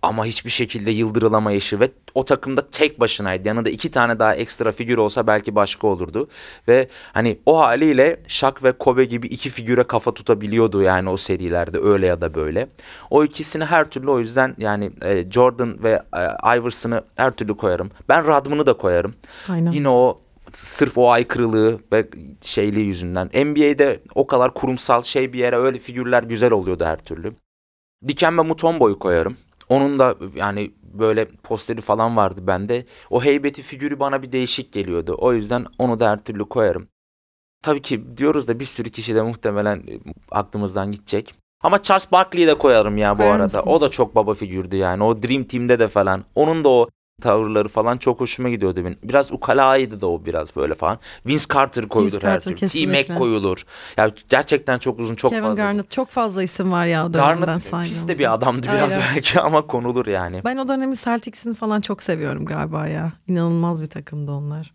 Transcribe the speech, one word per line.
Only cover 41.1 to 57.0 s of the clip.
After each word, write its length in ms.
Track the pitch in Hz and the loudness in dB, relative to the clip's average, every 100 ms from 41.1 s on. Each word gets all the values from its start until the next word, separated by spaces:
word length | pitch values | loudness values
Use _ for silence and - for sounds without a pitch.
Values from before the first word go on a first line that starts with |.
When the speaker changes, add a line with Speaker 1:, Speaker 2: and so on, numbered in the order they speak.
| 101 110 - _ _ | -6 -6 -18 _ _
Speaker 1:
Ama 200 | 170 196 | 0 2
Charles 300 | 196 196 - | 4 0 4
Barkley'i 340 | 180 185 175 165 | 4 4 2 4
de 120 | 151 | 6
koyarım 380 | 143 117 104 104 | 6 6 4 2
ya 180 | 104 | 0
bu 40 | 101 | 4
Speaker 2:
Koyar 120 | 107 | 4
Speaker 1:
arada. 140 | 104 | 4
Speaker 2:
mısın? 180 | 101 98 - | 2 0 2
Speaker 1:
O 140 | 156 | 2
da 100 | 143 | 2
çok 240 | - 117 | 2 2
baba 200 | - 104 | 2 0
figürdü 420 | 104 101 92 90 95 | -2 -4 -6 -4 -2
yani. 280 | 92 92 | 0 2
O 180 | 104 113 | 0 0
Dream 220 | 113 131 | 0 -2
Team'de 340 | 123 123 120 123 | -2 -6 2 4
de 100 | 110 | 4
falan. 360 | 104 95 95 - | 2 2 0 -4
Onun 300 | - 151 165 | 0 2 4
da 40 | 147 | 4
o 200 | 127 117 _ _ _ | 6 4 _ _ _
tavırları 460 | 120 107 110 107 104 | 2 2 2 0 0
falan 280 | - 110 123 | 0 0 0
çok 240 | 131 120 | 0 0
hoşuma 280 | 123 - 127 | -4 -4 -4
gidiyordu 360 | 120 95 92 | -2 -2 -2
benim. 120 | 90 87 | -6 -8
Biraz 300 | 110 135 139 | -2 0 0
ukalaydı 680 | - - 127 135 135 127 107 | -4 0 4 6 4 2 -4
da 60 | 95 | -4
o 180 | 85 | -4
biraz 320 | 85 82 76 - | -4 -6 -6 -4
böyle 180 | 71 | -4
falan. 240 | 76 80 110 - - 117 | -2 -2 -4 -8 -18 -4
Vince 180 | 147 - | -4 0
Carter 360 | 147 135 - 107 | 0 0 -2 -2
koyulur 240 | 110 104 | 0 0
Speaker 2:
Vince 140 | 101 - | 0 -2
Speaker 1:
her 60 | |
Speaker 2:
Carter 240 | 92 - 180 | -2 -4 -6
Speaker 1:
türlü. 0 | |
T-Mac 160 | 196 | -4
Speaker 2:
kesinlikle. 420 | 165 160 139 139 | -2 0 0 0
Speaker 1:
koyulur. 480 | - 127 110 98 92 - - - - | -2 0 0 0 -4 -8 -18 -10 0
Ya 140 | 107 - _ | 0 0 _
gerçekten 500 | 131 147 147 - 127 | 2 4 0 0 -2
çok 200 | 127 117 | -2 -4
uzun, 160 | 117 | -6
çok 160 | 113 131 | 0 0
Speaker 2:
Kevin 120 | 226 | 0
Speaker 1:
fazla. 200 | 214 208 | -2 -2
Speaker 2:
Garnett, 280 | 208 208 196 | -2 -2 -4
çok 180 | - 262 | -6 -4
fazla 340 | - 226 190 | -2 -4 -2
isim 300 | 185 - 190 | -6 -2 -2
var 140 | 180 170 | 0 0
ya 200 | 165 | 0